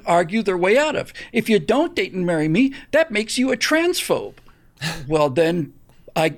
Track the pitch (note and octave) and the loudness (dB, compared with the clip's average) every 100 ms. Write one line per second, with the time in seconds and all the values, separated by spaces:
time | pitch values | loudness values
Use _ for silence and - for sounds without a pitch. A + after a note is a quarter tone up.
0 | - E3+ E3+ A3 G3+ F3+ F#3 B3+ D4+ B3 | 0 2 2 -2 -2 0 2 2 2 -2
1 | - - - A#3 - G#3 D3+ B3+ E4+ - | -6 -12 -4 -4 2 0 2 0 0 -2
2 | F#3 F#3 F3 E3 D#3 F3+ C4+ - - D4+ | -4 -2 -2 0 2 2 2 -2 -2 0
3 | D#4+ G#3 A3 - C4 B3 - D#4+ F4 F4+ | 0 -2 -4 -2 -2 -2 0 0 0 -2
4 | - A#3+ G2+ - - _ _ _ D#3+ E3 | -2 -4 -4 -14 -20 _ _ _ -8 -8
5 | C#3 D3+ D3 C3 D#3+ F3 C#3+ - - - | -2 0 2 2 2 0 -4 -10 -20 -20
6 | - E3+ D#3+ | -6 -2 -2